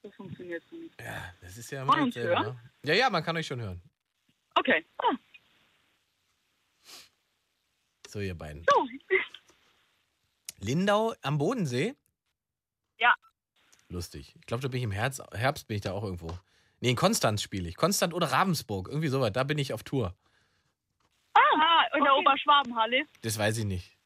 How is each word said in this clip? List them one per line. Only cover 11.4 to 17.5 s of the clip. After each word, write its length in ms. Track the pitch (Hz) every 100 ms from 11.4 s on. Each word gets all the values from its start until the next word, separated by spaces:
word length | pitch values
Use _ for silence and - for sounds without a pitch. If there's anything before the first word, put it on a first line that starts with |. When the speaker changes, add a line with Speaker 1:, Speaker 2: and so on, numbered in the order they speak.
| 151 262 156 120 196 285 _ _ _ _ _ _ _ _ _ _
Speaker 1:
Ja. 160 | 240 - _ _ _ _ _ _ _
Speaker 2:
Lustig. 460 | 87 87 76 69 -
Ich 60 | -
glaub, 140 | 117
da 80 | 135
bin 100 | 127
ich 60 |
im 60 | 120
Herz-, 320 | 98 123 135 -
Herbst 360 | - 127 - -
bin 80 | 104
ich 60 |
da 100 | 101
auch 100 | 95
irgendwo. 320 | 107 87 82 90 _ _ _ _
Nee, 100 | 120
in 60 | 123
Konstanz 460 | 185 226 123 107
spiele 260 | -